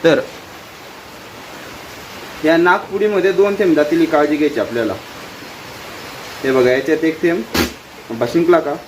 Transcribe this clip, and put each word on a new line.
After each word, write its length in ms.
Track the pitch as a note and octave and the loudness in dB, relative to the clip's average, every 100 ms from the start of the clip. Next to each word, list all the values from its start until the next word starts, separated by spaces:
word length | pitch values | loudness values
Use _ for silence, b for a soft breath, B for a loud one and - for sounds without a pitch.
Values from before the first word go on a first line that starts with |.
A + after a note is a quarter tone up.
तर 160 | E3 C#3 - - - - - - - - - - - - - - - - - - - - - - D3+ | 6 4 0 -12 -18 -18 -18 -20 -18 -18 -20 -20 -18 -18 -18 -16 -16 -16 -16 -16 -16 -16 -16 -4 2
या 100 | E3 | 4
नाकपुडीमध्ये 720 | F3 G3 - F#3+ G#3+ G3+ F3+ | 4 4 0 -2 0 2 2
दोन 240 | F3+ G3+ G3+ | 4 2 4
थेंब 160 | G3 D3+ | 4 4
जातील, 240 | D3 E3 | 4 2
ही 60 | D#3+ | 2
काळजी 300 | D#3 D3 D3 | 4 2 2
घ्यायची 240 | D3 A#2 | 0 0
आपल्याला. 340 | G2+ A#2 A2 F#2 - - - - - - - - - - - - - - | -2 -2 -2 -4 -10 -16 -16 -16 -16 -16 -16 -16 -16 -14 -14 -14 -14 -4
हे 80 | C3+ | 0
बघा, 180 | C3 B2 | 4 4
याच्यात 320 | C3 - D#3 | 4 2 2
एक 180 | D#3+ D#3 | 2 2
थेंब, 200 | F3 F3 A3+ - D#2+ - - - - | 0 0 -2 -2 -2 -4 -18 -20 -12
बा, 140 | A2+ A#2+ | -4 0
शिंकला 260 | E3+ E3+ E3+ | 2 4 4
का? 140 | D3 D#3 | 4 -6